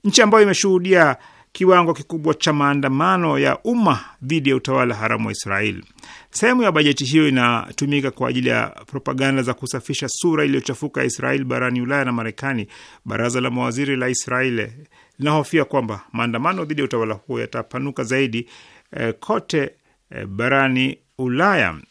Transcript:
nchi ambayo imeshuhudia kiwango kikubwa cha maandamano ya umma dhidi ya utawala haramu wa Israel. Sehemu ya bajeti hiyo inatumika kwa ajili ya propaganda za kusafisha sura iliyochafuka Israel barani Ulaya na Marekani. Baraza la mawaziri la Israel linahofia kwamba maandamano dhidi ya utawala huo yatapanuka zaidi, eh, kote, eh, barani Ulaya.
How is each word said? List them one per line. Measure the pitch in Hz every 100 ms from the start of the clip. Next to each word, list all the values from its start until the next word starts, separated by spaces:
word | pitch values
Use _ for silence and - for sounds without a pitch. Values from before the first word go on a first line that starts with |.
nchi | 202 196
ambayo | 214 220
imeshuhudia | 208 185 202 185 180 185 151 123 - - _ -
kiwango | 185 180 170
kikubwa | 151 - 165 156
cha | 151 170
maandamano | 147 143 143 135 135 180 185 165 139
ya | 139 131
umma | - 240 196 120 - -
dhidi | 131 160 139
ya | 131
utawala | - 131 123 107
haramu | 110 113 110
wa |
Israel. | 98 98 98 107 95 - - - - _
Sehemu | - 226 254
ya | 214
bajeti | 160 147 131 131
hiyo | 156 151
inatumika | 131 120 117 - - 139 143 135
kwa | - 127
ajili | 127 123
ya | 117 113
propaganda | - - 139 135 131 135 135
za | 123
kusafisha | 120 127 131 - 135 139
sura | - 175 151 147
iliyochafuka | 139 - 127 147 139
Israel | 127 120 131 139
barani | 131 123 123 123
Ulaya | 123 139 127
na |
Marekani. | 120 110 - 139 123 101 - - - 104
Baraza | 107 120 127
la | 127
mawaziri | 123 123 120 143 131
la | 127
Israel | 127 - 127 131 117 107 123 151 _ _ -
linahofia | 143 156 139 165 139
kwamba | 139 113 104 -
maandamano | 120 120 117 156 190 156
dhidi | 151
ya | 135
utawala | 120 110
huo | 107 - 120
yatapanuka | 113 120 117 127 139 131
zaidi, | 117 131 135 117 117 - - - _ -
eh, | 117 110
kote, | - 220 - 160 135 _ _ _ _
eh, | - 98
barani | 98 123 135 135 127 131 139 _ -
Ulaya. | 127 127 190 180 98 78 -